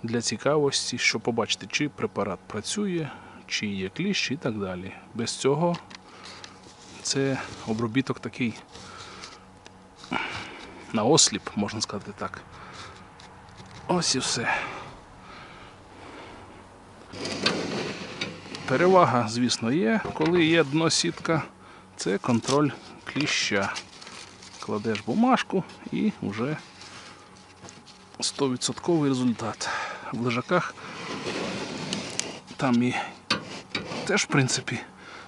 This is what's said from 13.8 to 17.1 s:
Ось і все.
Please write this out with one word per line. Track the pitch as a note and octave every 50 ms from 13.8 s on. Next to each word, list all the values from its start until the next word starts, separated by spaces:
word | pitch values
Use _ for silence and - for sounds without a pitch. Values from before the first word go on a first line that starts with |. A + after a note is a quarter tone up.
| -
Ось | - - F3 D#3+ - -
і | B2+
все. | - - - B2 A2+ - - - - - - - - - - - - - - - - - - - - - - - - - - - - - - - - - - - - - - - - - - - - - - - - - - - - -